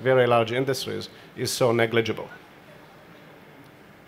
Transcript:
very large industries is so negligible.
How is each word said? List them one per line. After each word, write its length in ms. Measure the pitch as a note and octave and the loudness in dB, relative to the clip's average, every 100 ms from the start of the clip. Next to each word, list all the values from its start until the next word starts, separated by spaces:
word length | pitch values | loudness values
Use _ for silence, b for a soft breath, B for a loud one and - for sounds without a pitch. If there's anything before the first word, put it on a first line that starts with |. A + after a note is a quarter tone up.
very 260 | A#2+ C3 A#2+ | 2 4 4
large 240 | A#2+ A2 | 4 2
industries 600 | A#2+ C#3 C3 A2 G2+ - B B - | -2 -2 -4 -6 -10 -12 B B -10
is 160 | B2+ | -6
so 180 | - B2 | 0 2
negligible. 580 | A#2 A2+ A#2 A2 - - - - - - - - - - - - - - - - - - - | 2 2 0 0 -4 -10 -16 -20 -20 -20 -20 -20 -20 -20 -20 -20 -20 -20 -20 -20 -20 -20 -20